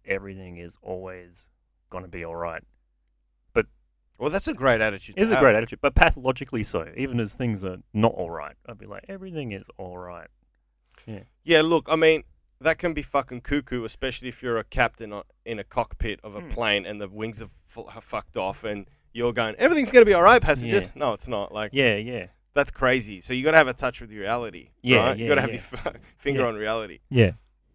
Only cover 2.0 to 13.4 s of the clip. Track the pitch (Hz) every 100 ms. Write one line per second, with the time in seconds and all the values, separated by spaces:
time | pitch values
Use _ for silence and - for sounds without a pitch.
2 | 90 87 82 82 85 80 _ _ _ _
3 | _ _ _ _ _ 113 110 _ _ _
4 | _ _ 135 190 285 214 131 113 110 98
5 | - 190 220 131 131 107 113 - 139 -
6 | 170 143 127 127 139 117 104 90 80 87
7 | 135 120 107 - 123 104 95 92 _ 107
8 | 113 - 87 82 73 - - 110 101 101
9 | - 196 190 160 127 98 98 - 92 90
10 | 90 87 82 _ _ _ _ _ _ _
11 | - 104 - _ 151 160 160 165 - 160
12 | 160 156 - _ _ _ 147 160 175 151
13 | 135 143 131 123